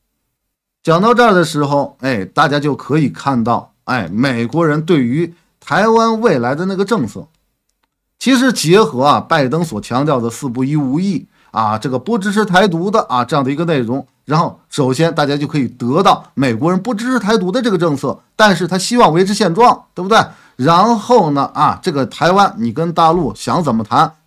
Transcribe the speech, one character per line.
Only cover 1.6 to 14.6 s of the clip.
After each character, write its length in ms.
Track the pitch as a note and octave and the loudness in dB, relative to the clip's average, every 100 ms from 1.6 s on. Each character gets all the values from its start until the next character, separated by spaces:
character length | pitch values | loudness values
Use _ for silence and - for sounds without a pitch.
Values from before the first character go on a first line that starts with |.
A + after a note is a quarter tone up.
| C#3+ | 0
候， 320 | C#3+ C3+ - | 0 -2 -6
哎， 240 | C3+ A2+ | -4 -4
大 240 | F#2+ - D3+ | -4 0 0
家 120 | D3 | 0
就 140 | D3 | -2
可 240 | C3 - D3+ | -4 -2 0
以 120 | C3+ | 0
看 340 | D#3 C#3+ B2+ | -2 -2 0
到， 300 | A2+ G#2+ - _ | 0 -2 -4 _
哎， 260 | - B2 E2+ | -6 -4 -4
美 380 | G2+ C#3 A#2+ A#2 | -2 -2 -2 -4
国 180 | D3 E3 | 0 0
人 160 | D3+ D#3+ | 0 0
对 180 | E3 | 0
于 320 | A#2+ C#3+ E3+ - _ _ | 0 -2 -4 -8 _ _
台 300 | - D#3+ A3 | -4 0 2
湾 320 | A3+ A3+ A3 | 2 2 0
未 180 | A#3 C#3 | 0 0
来 160 | A#2+ D3 | -2 -2
的 100 | F#3+ | -4
那 120 | F#3+ | -4
个 80 | G3 | -2
政 200 | A3+ A2 | -2 -4
策。 220 | F#2+ E2 _ _ _ _ _ _ _ _ - | -8 -18 _ _ _ _ _ _ _ _ -6
其 200 | - C4 | 0 2
实 160 | C4 | 2
结 280 | - D3+ F#3+ | 0 2 4
合 220 | A3 B2 | 4 2
啊， 160 | C#3+ A#2+ | 2 2
拜 300 | - E3 C3 | 2 0 0
登 140 | D#3 E3+ | -2 -4
所 140 | G#2+ | -6
强 240 | - A#2+ D3+ | -6 -4 0
调 160 | C3 | -2
的 80 | A#2 | -2
“四 160 | A2+ C#3 | -6 -8
不 160 | A#2+ | -4
一 140 | C3 D3+ | -2 -2
无 200 | C3+ C#3+ | -2 -2
意”， 300 | G3 E3 - _ _ | -2 -4 -8 _ _
啊， 260 | A2 A2 G#2+ | -4 -2 -2
这 120 | C#3 | -4
个 100 | B2+ | -6
不 180 | - A#3 | -4 -4
支 140 | G3+ | -2
持 140 | G3+ G#3 | -2 2
台 200 | F3+ G#3 | 2 2
独 240 | E3 G3 | 0 -2
的 160 | G#3+ - | -2 0
啊， 160 | B2 A#2+ | -2 0
这 100 | D3+ | -2
样 80 | |
的 80 | C3 | -2
一 40 | C#3+ | -2
个 100 | E3+ | -2
内 140 | D3 | -2
容。 280 | A2+ C3 - _ | -2 -6 -8 _
然 160 | - D#3 | -4 -2
后 200 | D3+ - | -2 -6